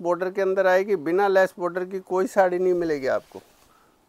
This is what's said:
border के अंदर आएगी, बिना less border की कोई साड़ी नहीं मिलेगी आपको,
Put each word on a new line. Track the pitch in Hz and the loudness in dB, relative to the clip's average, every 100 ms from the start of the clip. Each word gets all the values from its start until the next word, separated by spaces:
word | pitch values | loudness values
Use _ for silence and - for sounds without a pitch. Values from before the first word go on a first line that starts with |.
border | 170 175 185 | -4 -2 -2
के | 196 | -2
अंदर | 190 190 185 | -2 2 2
आएगी, | 185 202 190 | 2 2 -2
बिना | 147 180 202 | 0 0 2
less | 190 185 - | 4 2 0
border | 175 180 | -6 -6
की | 185 190 | -8 -10
कोई | - 185 190 | -4 -2 0
साड़ी | 214 185 180 | 2 2 2
नहीं | 185 | 0
मिलेगी | 175 165 147 127 | 0 -2 -2 -2
आपको, | 107 - 95 - _ _ _ _ _ | -4 -4 -16 -20 _ _ _ _ _